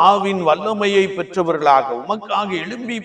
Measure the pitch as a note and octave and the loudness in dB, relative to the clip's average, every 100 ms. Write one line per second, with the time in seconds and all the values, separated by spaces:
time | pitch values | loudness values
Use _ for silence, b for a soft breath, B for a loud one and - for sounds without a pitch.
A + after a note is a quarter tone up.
0 | F3 G3+ G3+ F#3+ D#3+ D#3+ G#3 G#3 G3+ G3 | 6 4 0 0 0 0 -2 -2 2 2
1 | F#3+ F#3+ - F#3+ E3+ D#3 D3 C3+ C3+ A#2+ | 0 -2 -6 -2 -2 2 4 4 2 -4
2 | C3 G#3+ G#3 G3 G#3 F3 E3+ A#3+ A#3 A#3 | -6 -6 -4 -4 -2 -6 -8 -10 -8 -10